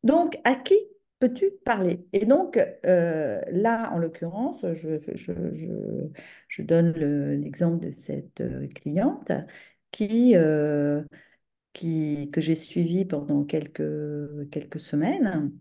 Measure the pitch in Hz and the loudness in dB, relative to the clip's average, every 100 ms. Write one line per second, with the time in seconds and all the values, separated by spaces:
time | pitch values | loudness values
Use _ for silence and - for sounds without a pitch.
0 | 233 320 339 - 233 254 - 403 403 - | 4 4 2 0 0 0 4 4 4 -18
1 | _ _ 254 247 392 392 - 214 185 175 | _ _ 0 2 -2 -2 -2 0 2 0
2 | - 202 214 294 370 233 - - 175 180 | -2 0 6 4 4 2 0 0 4 4
3 | 170 156 143 104 - 175 220 226 226 170 | 4 0 -2 -4 -2 0 2 0 -2 -2
4 | 165 - 170 196 269 - 185 160 160 156 | -4 -4 -8 -4 -6 -4 -6 -4 -4 -6
5 | 151 - - 175 175 156 160 - - - | -6 -10 -8 -6 -6 -6 -8 -6 -6 -6
6 | 151 - - - _ - - 165 170 160 | -8 -12 -20 -20 _ -12 2 4 4 2
7 | 147 147 143 143 147 143 170 165 151 - | -2 0 -2 -4 -6 -2 0 0 -6 -10
8 | - 143 143 - 120 127 135 - 147 160 | -8 -10 -10 -8 -8 -6 -10 -10 -4 0
9 | 254 - - - - - - _ _ - | 0 -2 -6 -6 -6 -18 -20 _ _ -6
10 | 208 226 247 190 156 151 151 147 147 147 | 0 4 8 8 6 4 2 2 2 0
11 | 151 - _ _ _ _ _ - 170 160 | -4 -18 _ _ _ _ _ -8 -4 -2
12 | 151 147 143 - 156 160 - - 170 180 | -2 -4 -2 -2 0 -2 -2 -2 0 0
13 | 185 147 143 143 143 156 147 - 151 151 | 0 -2 0 0 0 -2 -4 -6 -4 -4
14 | 147 147 147 147 143 151 - 165 - 147 | -6 -6 -8 -10 -8 -8 -8 -12 -4 0
15 | 175 370 226 175 143 - | 0 2 0 0 -4 -8